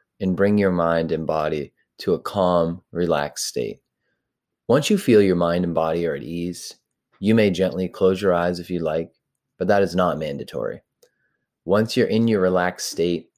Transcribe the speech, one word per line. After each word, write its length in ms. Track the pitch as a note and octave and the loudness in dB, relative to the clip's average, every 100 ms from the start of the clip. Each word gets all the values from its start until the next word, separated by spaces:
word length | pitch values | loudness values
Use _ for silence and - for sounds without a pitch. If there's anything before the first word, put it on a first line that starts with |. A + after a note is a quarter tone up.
| _ - | _ -6
and 160 | F#2+ F2+ | -2 2
bring 220 | G2+ G#2 | 2 2
your 140 | G2 | 2
mind 400 | F2+ E2+ E2 E2 | 2 0 0 0
and 160 | D#2+ D#2 | -4 -2
body 460 | D#2 D2+ D2+ C#2 _ _ - | -2 -2 -4 -6 _ _ -8
to 160 | - E2 | -2 -2
a 40 | |
calm, 600 | - G#2 F2+ F2 E2 F2 _ | -2 0 2 2 0 -4 _
relaxed 540 | E2+ F2 D2+ D2 - - | -4 0 0 -2 -6 -8
state. 380 | B1+ A1 G1+ _ _ _ _ _ _ _ _ - | -6 -6 -10 _ _ _ _ _ _ _ _ 0
Once 220 | C#3 - | 0 2
you 80 | G3+ | 0
feel 240 | - G#2+ | 4 6
your 140 | G2 F2 | 6 2
mind 280 | E2+ F2 | 0 0
and 120 | F2 D#2+ | -2 -2
body 320 | D#2+ E2+ E2 | -2 -2 -4
are 80 | C#2+ | -4
at 80 | |
ease, 500 | B1 F2 F2 F2 - - _ _ _ - | -8 -8 -8 -8 -14 -20 _ _ _ -4
you 160 | G2 A2+ | 2 4
may 160 | G#2 | 4
gently 360 | F2 F#2 F2+ F2+ | 2 0 -2 -6
close 320 | - F#2+ F#2+ | 2 2 2
your 140 | G2+ | 2
eyes 240 | F2 F2 F2 | 2 0 -4
if 140 | E2+ | -6
you 80 | F2 | -4
like, 320 | D#2+ D#2+ E2 _ _ _ _ - | -2 -4 -6 _ _ _ _ -4
but 80 | F#2 | 0
that 160 | G2+ | 2
is 120 | F#2 F2+ | 2 2
not 220 | F2+ D2+ | 0 0
mandatory. 640 | D2+ C#2+ B1 C2 G#1+ - _ _ _ _ _ _ _ _ E2 | -6 -8 -10 -8 -8 -10 _ _ _ _ _ _ _ _ 0
Once 300 | G2+ A2+ B2 | 0 2 0
you're 120 | - | 2
in 200 | A2 A#2 | 2 2
your 140 | G#2 | 2
relaxed 480 | F#2 F#2 F2+ - - | 2 2 0 -2 -6
state, 400 | - F2 E2+ - | -2 -2 -2 -6